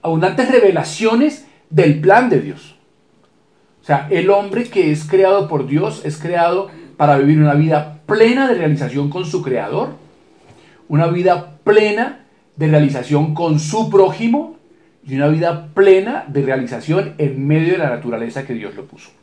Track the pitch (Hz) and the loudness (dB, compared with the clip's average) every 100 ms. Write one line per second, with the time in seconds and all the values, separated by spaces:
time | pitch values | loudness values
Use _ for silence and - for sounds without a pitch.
0 | 165 160 185 254 247 254 202 165 - - | -2 0 0 0 2 4 4 2 -4 -2
1 | 220 233 294 294 - _ _ 156 165 151 | 0 2 0 -2 -20 _ _ 2 2 2
2 | 175 214 254 147 98 - - _ _ _ | 4 4 4 0 -2 -14 -20 _ _ _
3 | _ _ _ _ _ _ _ _ - 139 | _ _ _ _ _ _ _ _ -4 -2
4 | 151 175 185 202 202 208 240 202 160 151 | 0 0 2 2 0 -6 -4 -2 0 -2
5 | - 190 190 196 160 151 123 147 208 220 | 0 2 4 2 0 -4 -2 -2 -2 -6
6 | 151 151 165 175 170 185 196 - - - | -10 -8 -2 2 2 0 -6 -14 -20 0
7 | 147 147 143 156 151 147 160 151 151 - | 2 4 4 4 4 4 2 0 -4 -16
8 | - 214 233 254 269 190 156 147 120 139 | -6 2 4 4 0 0 0 -2 -4 -4
9 | 143 175 170 185 147 120 101 160 262 - | -4 -6 -6 -6 -4 -4 -4 -6 -6 -10
10 | - _ _ _ _ _ _ _ _ 151 | -20 _ _ _ _ _ _ _ _ 0
11 | 165 175 180 175 - - - 208 214 208 | 0 0 0 0 -4 -6 2 4 4 -2
12 | 269 - _ _ _ - 151 151 147 135 | -4 -8 _ _ _ -4 2 4 2 0
13 | 120 147 156 151 170 151 - 226 226 196 | -2 0 0 -2 -2 -2 -2 -4 0 4
14 | 185 180 233 277 330 - _ _ _ _ | 2 2 -2 -2 -4 -16 _ _ _ _
15 | - 135 147 160 170 160 - - 196 190 | -8 -2 0 0 -2 -4 -6 0 4 4
16 | 214 277 - 139 131 135 120 123 - 170 | 2 -8 -6 -4 -2 -4 -4 -8 -4 -2
17 | - - 143 131 139 156 165 180 147 120 | -2 -4 -4 -2 0 0 0 0 -2 -4
18 | 123 113 117 135 135 120 101 101 - - | -6 -6 -8 -10 -10 -10 -10 -14 -20 -20
19 | - _ | -20 _